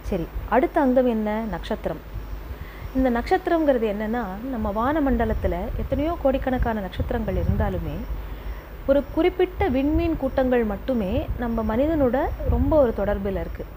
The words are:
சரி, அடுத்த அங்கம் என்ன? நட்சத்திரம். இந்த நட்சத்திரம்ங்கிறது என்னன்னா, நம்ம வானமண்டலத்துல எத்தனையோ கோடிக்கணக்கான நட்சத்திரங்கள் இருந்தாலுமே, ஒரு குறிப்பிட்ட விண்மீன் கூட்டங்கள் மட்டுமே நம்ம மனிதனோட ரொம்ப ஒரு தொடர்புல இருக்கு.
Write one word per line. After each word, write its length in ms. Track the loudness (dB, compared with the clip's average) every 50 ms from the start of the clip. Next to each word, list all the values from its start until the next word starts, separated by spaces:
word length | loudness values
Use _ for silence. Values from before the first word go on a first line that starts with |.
| -4
சரி, 240 | -4 -4 -4 -4 -4 -6 -8 -4 2
அடுத்த 320 | 2 2 2 2 2 2
அங்கம் 260 | 2 4 4 4 4 4
என்ன? 380 | 2 0 0 -2 -2 -2 -4 -4
நட்சத்திரம். 520 | -6 -6 -4 -4 -6 -4 -4 -6 -6 -6 -10 -10 -10 -10 -8 -8 -10 -12 -10 -12 -10 -10 -10 -12 -12 -12 -12 -4 0
இந்த 160 | 2 2 4
நட்சத்திரம்ங்கிறது 800 | 2 2 2 2 2 2 4 2 2 4 4 4 4 4 2 0
என்னன்னா, 480 | 0 -2 -2 -2 -2 -2 -2 -4 -6 -6 -6
நம்ம 260 | -6 -4 -2 -2 -2 0
வானமண்டலத்துல 920 | 0 0 0 2 2 2 2 2 2 2 2 0 0 0 0 0 0 -4 -4 -4 -4
எத்தனையோ 400 | -4 -2 -2 0 0 0 -2 2
கோடிக்கணக்கான 640 | 2 2 2 2 0 0 0 2 2 0 0 -2
நட்சத்திரங்கள் 540 | -4 -6 -4 -4 -4 -2 -2 -2 -2 0 0
இருந்தாலுமே, 640 | 0 2 2 2 2 2 0 0 -2 -4 -4 -6 -6 -6 -8 -8 -8 -8 -10 -12 -10 -10 -10 -10 -12 -12 -14 -14 -12 0 2
ஒரு 160 | 2 2 2 0
குறிப்பிட்ட 640 | 0 2 2 2 4 2 0 0 2 -2 0 2
விண்மீன் 480 | 2 2 2 2 2 2 2 2 0 0
கூட்டங்கள் 480 | -2 -2 0 2 2 4 4 2 2
மட்டுமே 640 | 2 -2 -4 -2 -2 0 0 0 0 0 -2 -2 -2 -4 -4
நம்ம 240 | -2 -2 -2 -2 0
மனிதனோட 640 | 0 2 2 2 2 4 4 2 2 2 2 0 0 -2 -2 0 0
ரொம்ப 280 | 2 2 4 4 6 6
ஒரு 140 | 6 4
தொடர்புல 500 | 4 0 0 0 0 0 -2 -2 -2 -2
இருக்கு. 240 | -4 -6 -8 -10 -10 -12 -12